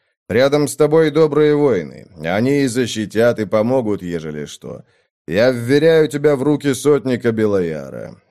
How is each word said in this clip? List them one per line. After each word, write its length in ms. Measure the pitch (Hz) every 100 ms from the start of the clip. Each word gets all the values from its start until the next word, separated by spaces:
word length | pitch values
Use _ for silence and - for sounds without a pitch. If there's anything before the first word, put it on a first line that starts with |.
| _ _ -
Рядом 400 | 107 135 147 143
с 80 | -
тобой 340 | 147 160 156
добрые 440 | 143 156 147 151
воины, 520 | 147 143 95 71 64 - -
они 380 | 82 101 127 143
и 60 | 135
защитят, 720 | 120 117 107 107 107 120 110
и 80 | 98
помогут, 560 | 110 113 131 107 95
ежели 440 | 87 85 78 76 71
что. 360 | - 65 64 - _ _ _ -
Я 220 | 85 131
вверяю 580 | 120 117 143 160 160 151
тебя 280 | 147 147 135
в 60 |
руки 320 | 143 147 143
сотника 580 | 123 147 139 131 123 120
Белояра. 880 | 110 107 98 85 76 67 60 55 - _